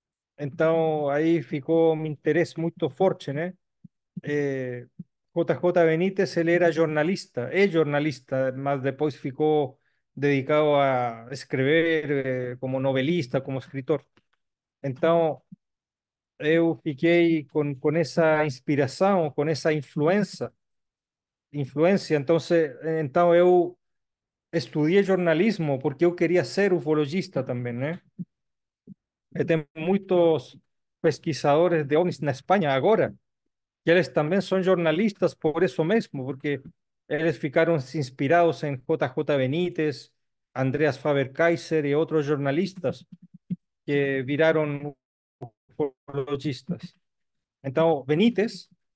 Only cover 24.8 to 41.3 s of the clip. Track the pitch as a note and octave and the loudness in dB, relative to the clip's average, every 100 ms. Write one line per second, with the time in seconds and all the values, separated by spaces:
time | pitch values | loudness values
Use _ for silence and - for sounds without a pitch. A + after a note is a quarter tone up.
24.8 | D3+ G3 F#3+ F#3 F3 D#3 A3 F#3+ D#3 C3+ | 2 2 2 2 2 2 2 0 -2 -2
25.8 | D3+ C3 E3+ F3 E3+ F3+ C3 - G3+ F3 | -4 2 0 2 0 0 0 -2 0 0
26.8 | C#3+ D3+ D3 F3+ - - B2 B2 B2 A#2+ | 0 0 0 -4 -4 -6 -6 -6 -6 -6
27.8 | C#3 F3+ _ - - _ _ _ _ _ | -6 -8 _ -16 -16 _ _ _ _ _
28.8 | - - _ _ _ F#3 F#3 D#3+ D3 D#3+ | -20 -20 _ _ _ -6 -2 -2 -2 -8
29.8 | E3 G3 G3 F3+ E3+ D3+ - - _ _ | -2 -2 0 2 2 0 -4 -20 _ _
30.8 | _ _ E3 - E3+ C#3 D3+ D3 F3 E3+ | _ _ -2 -2 -6 -2 2 4 4 2
31.8 | C#3 D3+ F3+ C#3 D3+ B2 - G3 D3+ C3+ | 2 0 0 -2 -4 -6 0 0 2 2
32.8 | E3 G#3+ A#2 - _ _ _ _ _ _ | 2 2 0 -4 _ _ _ _ _ _
33.8 | - F3 E3 - D3+ G3 G3 F#3+ F#3 F3 | 2 2 2 -2 0 -2 0 0 2 2
34.8 | E3 D#3+ G#3+ - F3 - D#3 D#3 F3+ - | 2 2 0 0 -2 0 -2 0 0 0
35.8 | D#3+ A3+ - C#3 B2+ C3 D3+ C3+ E3 _ | 0 0 -2 -8 -8 -8 -6 -6 -8 _
36.8 | _ _ _ D3 D#3+ - D#3 E3 E3 E3 | _ _ _ -2 -2 -2 -2 2 2 0
37.8 | B2+ D#3+ B2+ - C#3 E3+ E3+ - D3+ C3+ | -2 -6 -8 -4 2 4 4 0 -6 -8
38.8 | - D#3+ D3 - D3+ C#3+ C3 D#3 F3+ F3 | -4 -2 -2 -4 -2 0 0 -2 -4 -2
39.8 | D3+ C3+ - _ _ _ _ B2+ C3 C#3 | -4 -6 -16 _ _ _ _ -4 -2 0
40.8 | D3+ B2 D3+ C#3 C3 | 0 0 -2 0 -2